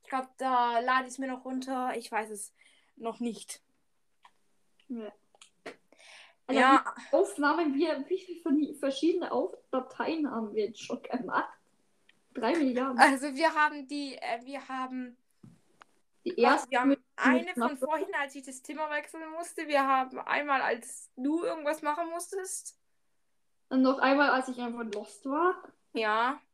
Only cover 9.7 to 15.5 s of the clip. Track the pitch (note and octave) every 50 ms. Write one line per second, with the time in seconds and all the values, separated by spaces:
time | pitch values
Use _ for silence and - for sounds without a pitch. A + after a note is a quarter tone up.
9.7 | - C4 B3+ - - - - - D#4+ E4 D4 B3+ G3+ A#3 A3 G#3 G#3+ G#3+ G#3 G3+
10.7 | A3 - - - - - - - - - F3+ - - C4+ - - - _ _ _
11.7 | _ _ _ _ _ _ _ _ _ _ _ _ _ C4 A3 A3+ D#4+ E4+ C#4+ C4
12.7 | A#3 B3 C4 C4+ B3+ A3+ C4+ C#4+ C4+ B3+ C4+ D4 C4 C4 D#4+ D#4+ D#4+ D4+ D4+ D4+
13.7 | D4+ D4 C#4 B3+ C#4+ D4 C#4+ C4+ B3 - - - A3+ A#3+ B3 C4 C#4 C4+ C4+ -
14.7 | C4 C4 C4 B3+ B3+ B3+ B3+ B3 A#3+ _ _ _ _ _ - -